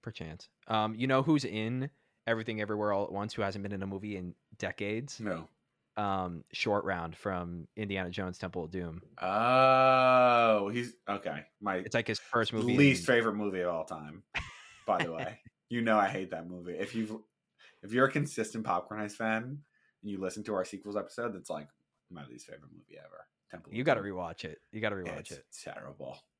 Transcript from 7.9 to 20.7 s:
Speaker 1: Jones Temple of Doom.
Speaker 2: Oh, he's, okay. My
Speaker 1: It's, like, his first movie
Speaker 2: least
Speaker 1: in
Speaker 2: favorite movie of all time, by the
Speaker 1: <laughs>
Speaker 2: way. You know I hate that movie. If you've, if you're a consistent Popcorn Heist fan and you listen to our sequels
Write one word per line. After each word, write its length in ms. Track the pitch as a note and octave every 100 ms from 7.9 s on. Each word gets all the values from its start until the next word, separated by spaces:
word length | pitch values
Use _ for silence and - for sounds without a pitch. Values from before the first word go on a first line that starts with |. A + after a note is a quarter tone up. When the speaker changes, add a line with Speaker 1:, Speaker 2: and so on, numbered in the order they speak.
| G2 F2+
Speaker 1:
Jones 260 | F2+ F#2 F2
Temple 260 | F#2 F2 E2
of 40 |
Doom. 320 | F#2 E2+ E2 - -
Speaker 2:
Oh, 1500 | F#2 G2+ A#2+ B2+ C3 C3 C3 C3 C3 B2+ B2 A#2+ A#2 G#2+ G2
he's, 240 | A#2+ A#2+ - -
okay. 360 | G2+ - D2 - _
My 180 | G#2 F#2
Speaker 1:
It's, 180 | F#2+ A#2
like, 120 | A2
his 120 | G#2+
first 340 | - A#2 A2
movie 240 | A2+ A#2+ B2
Speaker 2:
least 320 | C#3+ B2+ F2
Speaker 1:
in 60 | A#2+
Speaker 2:
favorite 180 | A2+
movie 280 | G#2 G#2 F#2
of 80 | F2
all 100 | E2
time, 380 | D#2 E2 D2+ E2+ _ - - - - - -
by 180 | F#2+
the 80 | -
Speaker 1:
<laughs> 20 |
Speaker 2:
way. 260 | E2 B2+ - - _ _
You 120 | A#2+
know 160 | A2+ G#2+
I 100 | G2
hate 220 | F#2+ F#2
that 160 | E2 E2+
movie. 260 | F2+ F2
If 200 | D#2+ G2
you've, 180 | A2+ G#2+ A2 - _ _ _ - _
if 120 | G2+
you're 120 | A#2+ C3+
a 60 |
consistent 520 | D3 C#3+ - G#2+ A2+
Popcorn 360 | G#2+ F2 - G#2
Heist 120 | G#2+
fan 280 | - A2+ A2 B2 C#3+ - _ _ _
and 80 | G#2
you 80 | G2
listen 240 | F#2+ G#2+
to 100 | G#2
our 100 | G2+
sequels 300 | F#2